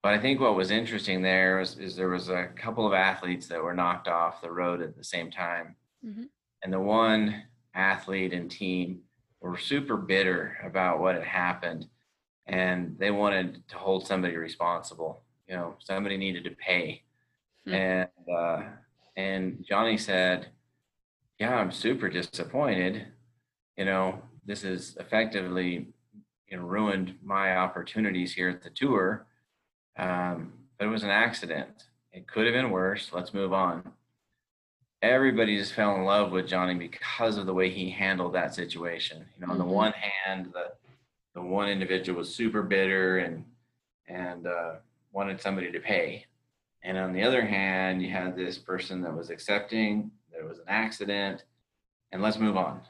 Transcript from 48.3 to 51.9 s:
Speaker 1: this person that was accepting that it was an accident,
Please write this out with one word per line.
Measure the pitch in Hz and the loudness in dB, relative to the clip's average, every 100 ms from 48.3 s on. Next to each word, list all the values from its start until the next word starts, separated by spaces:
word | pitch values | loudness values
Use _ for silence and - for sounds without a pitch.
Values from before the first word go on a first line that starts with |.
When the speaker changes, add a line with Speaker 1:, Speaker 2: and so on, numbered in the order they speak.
| 92 | -4
Speaker 1:
this | 90 92 | -6 -6
person | - 92 - 92 | -6 -6 -4 -6
that | 87 80 | -6 -6
was | 82 | -8
accepting | 85 - 101 - 113 107 107 104 - _ | -10 -2 -2 0 0 2 2 -2 -10 _
that | 82 | -12
it | 80 | -12
was | 82 | -12
an | - | -2
accident, | 104 113 - 101 101 98 85 - _ _ _ _ | -2 -2 -4 -4 -2 -2 -4 -14 _ _ _ _